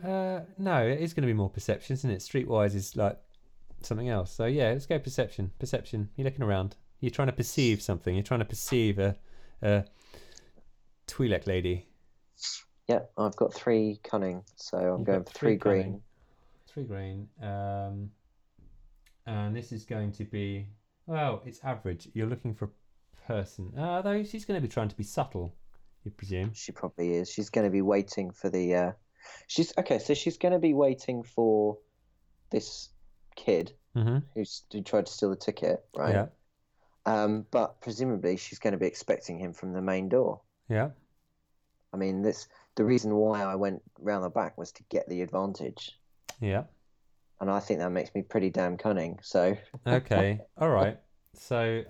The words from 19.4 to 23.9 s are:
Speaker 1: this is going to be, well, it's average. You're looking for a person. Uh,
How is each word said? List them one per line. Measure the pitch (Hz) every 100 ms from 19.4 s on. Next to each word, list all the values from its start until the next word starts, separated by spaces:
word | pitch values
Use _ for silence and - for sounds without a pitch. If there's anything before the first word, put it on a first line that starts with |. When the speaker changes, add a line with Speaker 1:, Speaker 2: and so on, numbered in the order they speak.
| 104
Speaker 1:
this | 113 107
is | 110
going | - 113 104
to | 101
be, | 104 104 101 98 101 - _ _ -
well, | 160 143 107
it's | 127 -
average. | 135 117 95 85 -
You're | 110 110
looking | 123 120
for | 107 101
a | - _ _ _ - -
person. | 110 95 - 90 127
Uh, | 165